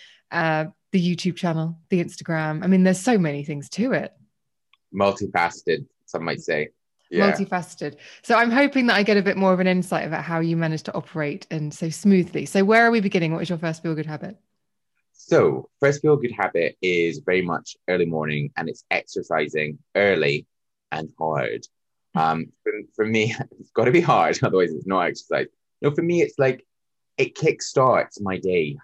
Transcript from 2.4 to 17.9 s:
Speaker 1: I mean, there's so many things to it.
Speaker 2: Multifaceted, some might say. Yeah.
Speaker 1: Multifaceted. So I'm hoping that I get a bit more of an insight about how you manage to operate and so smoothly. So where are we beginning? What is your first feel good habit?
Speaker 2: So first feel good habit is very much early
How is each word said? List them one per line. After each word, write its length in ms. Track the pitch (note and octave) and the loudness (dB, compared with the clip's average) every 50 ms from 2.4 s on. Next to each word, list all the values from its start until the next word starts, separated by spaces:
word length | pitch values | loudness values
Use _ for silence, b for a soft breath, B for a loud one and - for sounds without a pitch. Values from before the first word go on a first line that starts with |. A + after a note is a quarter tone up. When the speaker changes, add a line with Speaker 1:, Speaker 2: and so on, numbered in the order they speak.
| D#3 D#3 D#3 D#3 | -2 -2 -4 -2
Speaker 1:
I 40 | F#3+ | 2
mean, 160 | F3+ F#3+ F#3 F#3 | 4 4 6 6
there's 160 | F#3 F#3 F#3 | 4 4 2
so 180 | - B3+ A#3+ G3 | 2 2 2 2
many 260 | E3+ D3+ C#3+ C#3+ D3 | 2 0 -2 -4 -6
things 240 | D#3+ D3 C#3+ C#3 - | -8 -8 -8 -10 -8
to 220 | - F#3 A3+ C4+ | -4 -4 -2 0
it. 200 | G3+ C#3+ - - - _ _ _ _ _ _ _ _ _ _ _ _ _ _ _ - | -2 -2 -4 -6 -12 _ _ _ _ _ _ _ _ _ _ _ _ _ _ _ -2
Speaker 2:
Multifaceted, 920 | G2 G2+ G2 F#2+ - G#2 F#2 - F2+ E2+ E2+ - - - F2 D#2+ D2+ - - _ _ _ | 0 0 0 0 -2 -6 -4 0 0 0 0 -2 -4 -2 -2 -2 -2 -4 -12 _ _ _
some 180 | - - D#2+ E2 | -12 -10 -6 -4
might 160 | E2 E2 E2 | -4 -6 -6
say. 280 | - - D#2 D2+ D2+ - - _ _ _ _ _ _ _ E3+ | -4 -4 -4 -2 -4 -6 -10 _ _ _ _ _ _ _ 0
Yeah. 180 | - G3+ G3+ | 2 2 2
Speaker 1:
Multifaceted. 640 | - - G3 - F#3 F3+ E3 - - - D#3 D3 - B B B B B | 2 0 -4 -4 -4 -6 -6 -10 -12 -12 -12 -12 -12 B B B B B
So 140 | B - A#3 | B 2 2
I'm 140 | A3 A#3 A#3 | 4 4 4
hoping 360 | A3+ C4+ C#4+ C#4 C#4 C4+ A#3+ A#3+ | 4 4 2 4 2 2 2 4
that 80 | F#3+ | 2
I 80 | G3+ G3+ | 2 4
get 120 | A3 G#3 | 4 4
a 60 | G3+ | 4
bit 140 | F3+ G3 F3+ | 2 2 0
more 160 | F#3+ F#3+ F#3 | 2 2 2
of 80 | F#3 F3+ | 4 4
an 80 | F#3 F#3 | 2 2
insight 360 | F#3 F#3 F3+ - F3+ D#3 - | 2 0 0 -2 -4 -4 -4
about 180 | D3+ D#3+ - D3 | -4 -6 -6 -6
how 160 | E3+ E3 E3 | -4 -2 -2
you 160 | E3 E3 E3 | 0 0 0
manage 260 | E3 E3 D#3+ D#3+ D#3 - | 0 0 -2 -2 -4 -6
to 100 | - - | -8 -8
operate 520 | E3 - - - D#3+ D3 D3 - F#3+ - - | -8 -10 -8 -8 -6 -6 -4 -6 -8 -10 -10
and 220 | D#3+ D#3 D3+ D3+ | -8 -6 -6 -8
so 160 | - - E3+ E3 | -8 -8 -8 -8
smoothly. 560 | D#3 - - G3+ G3 F3+ E3+ - - D3+ C#3+ | -8 0 4 4 4 4 4 0 -4 -6 -6
So 200 | - - G3 G3 | -2 0 0 4
where 200 | G3 A3 A3+ A#3 | 4 6 6 6
are 60 | A#3 | 4
we 100 | A#3 A3+ | 4 2
beginning? 320 | F#3+ G3 - F#3 E3 D#3+ | 0 0 0 0 0 0
What 100 | D#3+ - | -2 -4
is 60 | E3+ F3 | -4 -6
your 100 | F3+ D#3 | -6 -4
first 240 | F3 E3 D#3+ - | -4 -6 -6 -6
feel 120 | - E3 D#3+ | -6 -6 -4
good 120 | D#3 D3+ | -4 -6
habit? 300 | D#3 D3+ - - F#3 G#3+ - _ _ _ _ _ _ _ _ _ _ _ _ _ _ | -8 -8 -10 -12 -14 -16 -18 _ _ _ _ _ _ _ _ _ _ _ _ _ _
Speaker 2:
So 580 | _ - - - E3+ D3 G2+ D#2 C2+ C2 - - _ _ | _ -20 -2 2 4 4 4 4 2 -2 -8 -12 _ _
first 240 | C#3 C#3 C#3+ D3 | 0 0 0 2
feel 140 | - D3+ D3 | 2 2 2
good 160 | B2+ A#2 A#2+ | 2 2 -4
habit 440 | A#2 - G2 F#2 - F2 E2 - - _ | -4 -2 -4 -2 0 0 0 -2 -2 _
is 360 | F#2+ F#2 F2 E2+ E2+ E2+ D2+ D2 | -2 0 2 2 2 0 -2 -4
very 220 | D2 F2+ F2+ F#2 | -2 0 0 0
much 360 | F2+ E2+ E2 D#2+ - - - - _ | 0 -2 -4 -6 -6 -12 -20 -12 _
early 160 | - | -2